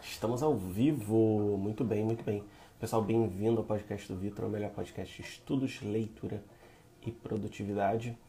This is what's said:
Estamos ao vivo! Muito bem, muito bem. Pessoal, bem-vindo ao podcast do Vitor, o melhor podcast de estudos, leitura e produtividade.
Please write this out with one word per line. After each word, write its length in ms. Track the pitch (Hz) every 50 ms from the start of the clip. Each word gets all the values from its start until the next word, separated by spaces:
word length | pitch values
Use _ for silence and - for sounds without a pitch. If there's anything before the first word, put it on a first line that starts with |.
| - -
Estamos 360 | - - - 110 123 - 147
ao 120 | 156 147
vivo! 1000 | 110 92 92 87 101 120 147 156 135 107 101 110 113 113 110 107 107 104 104 104 98
Muito 260 | 98 104 107 - 139
bem, 220 | 110 107 104 107
muito 180 | 110 113 113 -
bem. 200 | - 107 101 101 - - - - - - -
Pessoal, 220 | - - - 113
bem-vindo 560 | 107 98 113 113 117 104 92 95 101 113 113 110
ao 80 | 107
podcast 460 | - 107 104 104 - 104 101 - -
do 60 | 98 90
Vitor, 280 | 95 101 101 - 113
o 40 | 104
melhor 200 | 104 104 104 104
podcast 520 | - - - - - - 95 - - -
de 60 | - -
estudos, 540 | - - - - 147 139 131 131 - -
leitura 640 | - 104 104 110 113 110 - - - - - 104 - - - - - - - - - - - - -
e 60 | 117
produtividade. 1040 | 113 - - - - 107 101 104 - - 107 98 101 101 101 98 107 113 117 123 117 - -